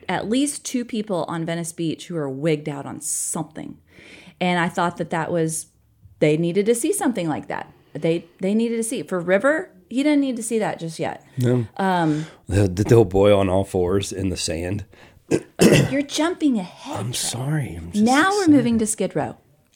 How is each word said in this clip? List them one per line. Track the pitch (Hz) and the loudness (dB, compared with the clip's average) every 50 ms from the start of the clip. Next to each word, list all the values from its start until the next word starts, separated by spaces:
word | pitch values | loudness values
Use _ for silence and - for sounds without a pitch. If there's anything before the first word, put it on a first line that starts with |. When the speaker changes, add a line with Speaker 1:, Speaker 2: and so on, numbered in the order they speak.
| - | -8
Speaker 1:
at | - 185 151 - 196 | -6 -4 -4 -2 0
least | 226 262 285 285 - - - | 0 0 0 0 -4 -8 -10
two | - - 247 240 | -6 -6 -6 -6
people | 240 - 214 208 - 196 165 147 | -4 -6 -6 -4 -4 -4 -4 -4
on | - 170 165 160 | -4 -4 -6 -4
Venice | 147 135 170 170 160 - | -4 -4 -6 -6 -8 -8
Beach | - 165 156 - - - | -4 -4 -4 -4 -6 -8
who | - 175 | -8 -6
were | 160 147 135 | -6 -4 -4
wigged | 131 135 147 170 156 147 151 160 | -6 -2 0 0 0 0 -2 -8
out | 143 139 139 | -8 -8 -10
on | 131 - - | -10 -12 -10
something. | - - - - - - - 175 156 156 - - - - - - _ _ _ - - - - - - - - _ | -8 -6 -6 -6 -6 -6 -6 -6 -8 -8 -10 -14 -14 -14 -16 -18 _ _ _ -20 -20 -20 -20 -20 -20 -20 -8 _
And | 180 180 180 175 | -2 0 2 2
I | 170 - | 0 0
thought | - 196 175 175 175 | 0 0 -2 -2 -2
that | - 170 165 | -4 -6 -4
that | 180 165 156 - | -4 -4 -4 -2
was, | 175 170 160 160 160 - - - _ _ _ _ _ _ _ - - _ | 0 0 0 0 -2 -6 -10 -12 _ _ _ _ _ _ _ -20 -4 _
they | 160 151 151 | 2 2 2
needed | 160 170 170 170 202 202 | 2 0 0 0 0 2
to | 214 240 | 2 2
see | 233 - 320 403 | 2 2 -2 -2
something | - 415 285 226 196 175 | 0 0 0 0 0 -2
like | 160 143 107 - | -4 -4 -6 -6
that. | - - - - - - _ _ _ _ | -8 -10 -10 -10 -12 -18 _ _ _ _
They, | 160 160 165 165 170 - - _ _ | -4 -2 0 0 0 -4 -10 _ _
they | 185 185 208 | -2 0 2
needed | 220 233 233 233 | 2 0 0 -2
to | 226 226 | -2 -4
see. | 226 277 214 143 | -4 -4 -6 -6
For | - 190 180 | -4 -4 -4
River, | 165 175 185 196 226 277 311 320 370 - - - _ _ | 2 2 2 4 4 2 0 0 -4 -8 -16 -20 _ _
he | 226 254 285 | -4 0 2
didn't | 302 302 285 | 2 2 2
need | 277 269 247 | 2 0 -4
to | 220 220 | -6 -4
see | - 233 220 | -2 -2 0
that | 202 160 - - | 0 -2 -4 -6
just | 165 165 160 - | -8 -10 -6 -6
yet. | 156 95 - - - _ _ | -6 -6 -6 -8 -14 _ _
Speaker 2:
No. | 127 123 120 123 123 113 - - | 0 2 2 2 2 0 -4 -4
Speaker 1:
Um, | - 190 190 185 175 165 156 151 151 156 - - - _ | -2 0 0 2 2 2 2 0 -2 -4 -8 -14 -20 _
Speaker 2:
The, | - 92 98 104 | 0 2 2 2
the | 95 90 92 107 | 2 2 0 4
little | - 120 113 113 | 6 6 6 6
boy | 90 95 98 101 104 104 | 6 4 4 6 6 6
on | 98 98 92 | 6 4 4
all | 90 95 98 | 2 2 0
fours | - - 92 90 87 95 101 98 - - | 0 0 0 0 2 0 0 -2 -2 -6
in | 92 98 95 | -4 -4 -4
the | 87 | -4
sand. | 90 - - 80 80 87 92 98 101 98 - - - - - _ _ _ _ | -4 -4 -4 -4 -4 -4 -4 -6 -6 -8 -10 -16 -20 -20 -20 _ _ _ _
Speaker 1:
<coughs> | - - - - _ - 180 - - 151 - - | -4 -4 -4 -8 _ 4 4 6 6 6 4 2
you're | 262 285 | 0 -4
jumping | 285 - - - 302 339 370 - 320 294 247 208 | -4 -4 -2 -2 -2 -2 -2 0 0 0 0 0
ahead, | 180 175 - - - 269 302 | -4 -6 -12 -18 -14 -10 -8
Speaker 2:
I'm | - 110 120 | -6 -6 -6
Speaker 1:
Trey. | 120 | -6
Speaker 2:
sorry. | - - - - 117 127 143 156 156 131 90 85 | -4 -6 -6 -6 -6 -4 -2 -2 -2 -2 -4 -8
I'm | 85 82 87 | -10 -12 -6
just | 87 208 214 | 0 2 4
Speaker 1:
Now | 240 262 285 349 381 | 4 6 4 4 4
we're | 403 415 | 2 2
Speaker 2:
excited. | 381 320 | 4 6
Speaker 1:
moving | 294 269 233 240 233 220 | 6 6 6 4 2 0
to | 214 | 0
Skid | 208 - - 226 180 - | -2 -2 -4 -4 -2 -2
Row. | 156 135 110 - - _ _ _ _ _ _ _ | -4 -4 -4 -6 -14 _ _ _ _ _ _ _